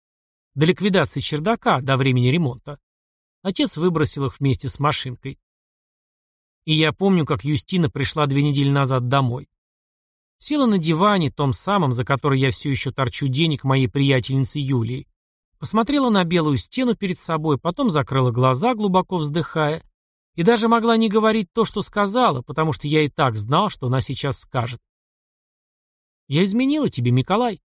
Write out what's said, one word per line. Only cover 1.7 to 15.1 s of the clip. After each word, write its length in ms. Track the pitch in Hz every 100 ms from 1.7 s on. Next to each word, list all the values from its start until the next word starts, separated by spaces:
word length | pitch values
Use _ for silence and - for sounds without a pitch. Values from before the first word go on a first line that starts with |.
| 147
до 160 | 135 135
времени 320 | 135 123 123
ремонта. 500 | 160 147 117 - 143 _ _ _ _ _ _
Отец 340 | 190 190 277 151
выбросил 500 | 180 160 147 143 135
их 120 | -
вместе 300 | 139 127 135
с 100 | -
машинкой. 600 | 143 - 131 - 135 - _ _ _ _ _ _ _ _ _ _ _ _
И 100 | -
я 180 | 156 156
помню, 340 | - 196 185 143
как 180 | 147
Юстина 460 | 143 151 - 185 156
пришла 360 | 139 135 156 147
две 160 | 139
недели 280 | 147 143 139
назад 380 | 143 135 131 123
домой. 400 | 139 131 117 - _ _ _ _ _ _ _ _ _
Села 280 | - 294 254
на 120 | 196
диване, 520 | 160 160 208 196 143
том 220 | - 139
самом, 400 | 120 - 202 143
за 120 | 120
который 360 | 107 139 147 135
я 100 | 135
все 200 | - 147
еще 220 | 131 135
торчу 360 | 131 131 - 143
денег 360 | 131 165 143
моей 240 | 135 135 131
приятельницы 720 | 143 139 131 - 135 131 151
Юлии. 500 | 135 131 113 131 -